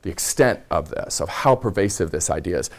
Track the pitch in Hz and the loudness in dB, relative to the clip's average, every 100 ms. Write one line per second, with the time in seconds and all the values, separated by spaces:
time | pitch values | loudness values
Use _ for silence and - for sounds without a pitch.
0 | 98 82 - - 131 104 - 82 76 - | -8 -6 -6 4 4 4 -2 -4 -2 -8
1 | - - 73 - 143 131 117 95 101 - | -6 -4 -4 0 4 4 2 2 0 0
2 | 82 76 - 76 85 85 - | -2 -2 -2 -2 0 -2 -4